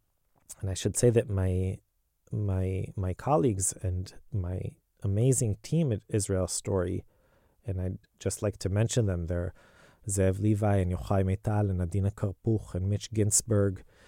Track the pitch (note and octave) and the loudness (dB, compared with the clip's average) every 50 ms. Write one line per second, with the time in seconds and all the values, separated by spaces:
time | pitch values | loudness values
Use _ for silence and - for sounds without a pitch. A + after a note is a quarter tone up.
0 | _ _ _ _ _ _ _ _ _ _ - - - F#2+ F#2 - - G#2+ - - | _ _ _ _ _ _ _ _ _ _ -14 -10 -6 -6 -6 -2 -2 -2 0 4
1 | - A#2+ A2+ A2+ A2 - G2+ F#2+ F#2 F#2+ F#2 F#2 F#2 F#2+ F#2+ - - _ _ _ | 4 6 6 4 2 2 0 0 0 2 2 0 0 -2 -4 -6 -12 _ _ _
2 | _ _ _ _ _ _ - A2 G#2 G2+ F#2+ F#2 F#2 F#2 F#2+ F#2+ - - - - | _ _ _ _ _ _ -6 -4 -2 0 0 0 0 0 -2 -2 -4 -6 -6 -4
3 | F#2 F#2 F2+ - - B2+ C#3+ E3 D#3+ B2+ G#2 F#2+ F2+ - - - - F#2 F2 F2+ | -4 -4 -4 -4 -2 0 2 2 2 2 0 0 -2 -4 -6 -4 -4 -4 -4 -4
4 | F2+ - - - - - - G2+ F2+ F2+ F2+ F#2+ - - - _ _ _ _ _ | -6 -8 -12 -18 -14 -6 -4 -4 -4 -2 -4 -4 -6 -8 -10 _ _ _ _ _
5 | - G2+ G2 G#2 A#2 C3+ C3 - B2+ A2 G2 - - - D3+ D#3+ E3+ C3+ G#2+ G2 | -4 -2 0 2 4 4 4 2 2 0 -2 -4 -4 -2 0 0 2 0 0 -2
6 | - _ - A2 F#2+ - G2 F#2 F#2 F2 - - - G#2+ G2+ F#2+ F2+ F2+ F#2 G2 | -4 _ -2 -2 0 0 0 0 0 0 -4 -6 -4 -2 0 0 0 0 -2 -6
7 | - - _ _ _ _ _ _ _ _ _ _ _ - F#2+ F#2 F#2 F#2 F#2+ - | -8 -10 _ _ _ _ _ _ _ _ _ _ _ -6 -4 -4 -2 -4 -4 -6
8 | - _ _ _ - G2+ - - - G#2 G2+ - - F#2+ F#2+ G2+ A2+ A2+ - B2+ | -12 _ _ _ -4 -4 -4 -2 -2 -4 -4 -2 -4 0 2 2 2 2 2 0
9 | A2 G2 F#2 F2 E2+ E2 F2+ F2 F2 F2+ - - - - _ - - - - _ | 2 2 0 -2 -2 -2 -2 -2 -2 -4 -6 -12 -20 -20 _ -20 -20 -20 -20 _
10 | _ G#2+ G2 G2+ F#2+ F#2+ F#2 G2 G#2 G#2+ A2 G2+ A2 G#2 G2+ G2 F2+ F2+ F2+ F2+ | _ -4 0 2 4 2 2 2 2 2 2 4 2 2 4 4 2 2 0 -2
11 | - - G#2 G2 F#2+ F#2 F#2+ - - A#2 G#2+ G#2 G#2 G2 F#2 F2+ F2+ F2 F2+ G2+ | -2 0 2 2 2 2 0 -2 -2 -2 0 0 0 0 0 0 -2 0 0 0
12 | F#2+ G2+ - - - G2+ F#2 - _ A#2 A2 G#2+ - - - F2 F#2 G2 G#2 G#2 | 0 0 -2 -2 -4 -4 -4 -4 _ 0 0 0 -2 -4 -6 -4 0 0 0 -2
13 | - - A2+ A2+ G#2 G#2 - - - - A2 G2+ G2+ G2+ F#2 - - - _ _ | -2 -4 -2 0 2 2 2 0 2 2 2 4 4 2 0 -4 -10 -18 _ _
14 | - | -20